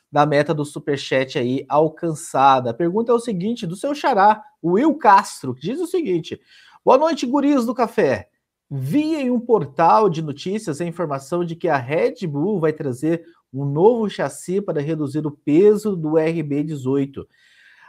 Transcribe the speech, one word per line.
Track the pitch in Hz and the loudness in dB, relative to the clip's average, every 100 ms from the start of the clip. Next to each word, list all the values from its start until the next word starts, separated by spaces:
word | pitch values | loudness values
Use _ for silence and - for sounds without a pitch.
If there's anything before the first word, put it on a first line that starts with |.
| _ | _
da | 147 | 2
meta | 147 147 147 | 4 2 2
do | 156 | -2
superchat | 147 147 147 143 - 135 131 151 | -6 -8 -4 -4 -2 -2 0 -2
aí | 123 131 139 | -2 -4 0
alcançada. | 143 156 - 170 156 - 139 135 131 123 | 2 2 0 -6 -6 -4 4 4 4 0
A | |
pergunta | 117 170 196 233 | -2 -2 -2 0
é | |
o | 233 | 0
seguinte, | 240 185 202 240 175 | 0 -4 -4 -6 -8
do | |
seu | 185 285 | -6 -6
xará, | 294 311 208 208 214 - _ | -2 0 4 4 4 -4 _
o | 165 | 0
Will | 190 311 294 | 2 2 4
Castro, | 220 196 196 - 131 | 6 6 4 -6 -8
que | 123 | -6
diz | 156 285 | -6 -6
o | |
seguinte, | 330 370 262 170 - 104 _ _ _ _ | -4 -4 -2 -4 -4 -12 _ _ _ _
Boa | 190 269 | 4 4
noite, | 320 320 | 4 0
guris | 254 285 277 285 | -2 0 2 2
do | 233 | 0
café. | 240 220 226 151 107 - _ _ _ _ | -2 -2 0 0 0 -6 _ _ _ _
Vi | 139 131 262 311 | -8 -2 0 0
em | 320 254 | -2 -2
um | 247 | -2
portal | 233 214 135 - 170 214 208 | 2 0 0 0 4 4 4
de | 156 | 0
notícias | 156 - 185 208 214 139 | -6 -8 -6 -6 -6 -6
a | |
informação | 175 165 160 139 - 175 | -8 -6 -6 -6 -4 -4
de | 170 | -4
que | 165 170 | -4 -2
a | |
Red | 139 123 160 240 - | -2 -2 -2 -2 -2
Bull | 180 139 180 202 | -6 -4 -2 0
vai | 160 | 0
trazer | 151 139 123 156 165 - _ _ | -2 -6 -4 -2 -2 -6 _ _
um | 131 | -8
novo | 143 143 202 240 208 | -4 4 4 4 -2
chassi | - 143 - - 190 | -4 -6 -6 -6 -4
para | 196 147 | -2 -4
reduzir | 143 156 143 147 151 | -4 -4 -4 -4 -4
o | |
peso | 147 - 151 208 208 214 | -6 2 6 6 4 0
do | 185 156 160 | -4 0 2
R | 156 165 | 2 -2
B | 151 143 | -4 -4
dezoito. | 156 147 127 139 139 135 78 _ _ _ _ _ | -4 -4 -2 -2 -2 -8 -16 _ _ _ _ _